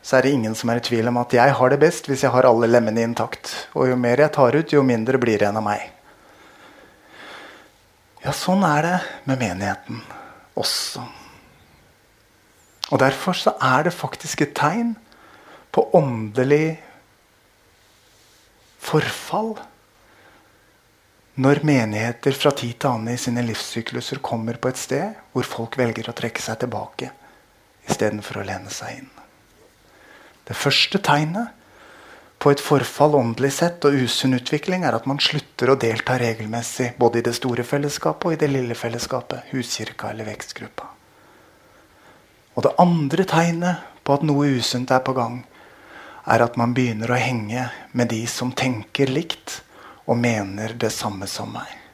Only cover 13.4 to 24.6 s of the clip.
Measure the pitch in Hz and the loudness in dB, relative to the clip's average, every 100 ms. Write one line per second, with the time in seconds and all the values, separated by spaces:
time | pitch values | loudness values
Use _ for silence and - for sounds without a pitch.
13.4 | - - 131 131 165 170 139 - - - | -2 0 2 2 2 -2 -10 -8 -10 -2
14.4 | 143 - 147 202 233 220 _ - - - | -2 0 0 2 -2 -4 _ -20 -20 -20
15.4 | - - _ - - 180 139 117 110 107 | -20 -20 _ 0 4 4 4 -2 -4 -2
16.4 | 127 147 160 160 - - _ _ _ _ | 2 4 2 -4 -14 -20 _ _ _ _
17.4 | _ _ _ _ _ _ _ _ _ _ | _ _ _ _ _ _ _ _ _ _
18.4 | _ _ _ _ - 156 123 - - 180 | _ _ _ _ -2 -2 -2 -8 -4 -4
19.4 | 226 214 - _ _ _ _ _ - _ | -4 -8 -14 _ _ _ _ _ -20 _
20.4 | _ _ _ _ _ _ _ _ _ - | _ _ _ _ _ _ _ _ _ 2
21.4 | 131 143 151 139 110 104 110 120 143 135 | 4 4 4 2 2 -2 -4 -2 -2 2
22.4 | 151 139 120 117 139 120 110 120 - 120 | 0 0 -8 -4 -2 -2 -4 -4 -4 -2
23.4 | 120 107 - 117 113 123 - 135 - 117 | -2 -4 -6 -8 -6 -8 -8 -8 -4 -4
24.4 | 113 117 | -4 -2